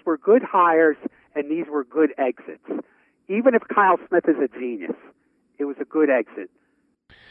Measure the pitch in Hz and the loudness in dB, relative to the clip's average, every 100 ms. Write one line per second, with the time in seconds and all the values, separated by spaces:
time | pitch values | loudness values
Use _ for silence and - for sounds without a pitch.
0 | - 160 - 240 - 190 175 160 160 147 | -6 -4 2 2 2 2 4 4 2 0
1 | - _ _ 151 143 160 151 147 131 160 | -10 _ _ -10 -6 -6 -4 -6 -4 0
2 | 156 139 131 - - 78 - - - _ | 0 0 -6 -6 -16 -20 -12 -12 -12 _
3 | _ _ - 202 254 233 - - 190 175 | _ _ -6 0 2 2 -2 2 2 2
4 | - 175 - 147 135 - 123 110 85 - | 0 0 0 0 -2 -6 -10 -8 -10 -14
5 | - _ _ _ _ _ 143 135 143 156 | -16 _ _ _ _ _ -8 -8 -6 0
6 | 151 127 107 - 92 _ _ _ _ _ | 2 0 -2 -12 -16 _ _ _ _ _
7 | _ _ - | _ _ -20